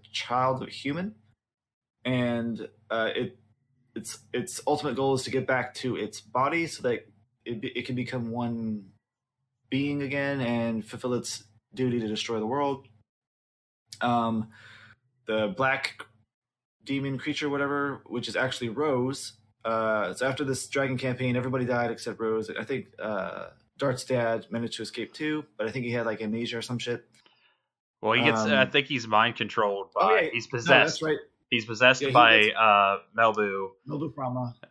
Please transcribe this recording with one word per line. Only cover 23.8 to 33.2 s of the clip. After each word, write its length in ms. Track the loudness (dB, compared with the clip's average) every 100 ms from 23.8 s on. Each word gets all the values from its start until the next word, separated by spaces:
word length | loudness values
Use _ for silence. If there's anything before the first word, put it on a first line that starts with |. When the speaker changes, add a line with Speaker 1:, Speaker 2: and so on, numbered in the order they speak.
| -2 -2 -2
Speaker 1:
dad 400 | 0 0 -2 -4
managed 240 | -6 -4 -6
to 60 |
escape 300 | -8 -8 -10
too, 320 | -6 -4 -4 -6 -6
but 100 | -6
I 40 |
think 140 | -4 -4
he 60 |
had, 140 | -2 -2
like, 160 | -4
amnesia 360 | -4 -4 -4 -6
or 20 |
some 160 | -6 -6
shit. 260 | -4 -6 -8 _ _ _ _ _ _ _ _ _
Speaker 2:
Well, 120 | 2
he 100 | 4
gets, 180 | 4 4
Speaker 1:
Um, 100 | 4
Speaker 2:
I 120 | 4 4
think 200 | 4 0
he's 200 | -2 2
mind 280 | 4 4 2
controlled 540 | -4 0 0 0 -4 2
Speaker 1:
oh, 120 | 4
Speaker 2:
by, 120 | 4
Speaker 1:
yeah, 80 | 2
Speaker 2:
he's 140 | -2 -6
Speaker 1:
no, 80 | -2
that's 80 | 6
Speaker 2:
possessed. 340 | 8 6 2
Speaker 1:
right. 160 | -2 -2 -6 _ _
Speaker 2:
He's 160 | -2 -2
possessed 360 | 4 6 6
Speaker 1:
Yeah, 60 | 4
he 40 |
Speaker 2:
by, 280 | 8 10 10
Speaker 1:
gets 120 | 6 6
Speaker 2:
uh, 400 | 6 8 6 2 -2
Melbu. 520 | 2